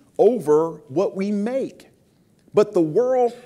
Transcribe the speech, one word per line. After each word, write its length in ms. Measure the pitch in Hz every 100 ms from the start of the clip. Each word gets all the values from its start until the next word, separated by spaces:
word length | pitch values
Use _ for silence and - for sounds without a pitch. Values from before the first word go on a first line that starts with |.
| _ -
over 640 | 185 247 147 151 165 165 -
what 280 | 135 190 185
we 140 | 202
make. 580 | 208 208 269 208 - - _ _ _ _ _ _
But 200 | - 214
the 80 | 196
world 500 | 160 160 247 254 240 -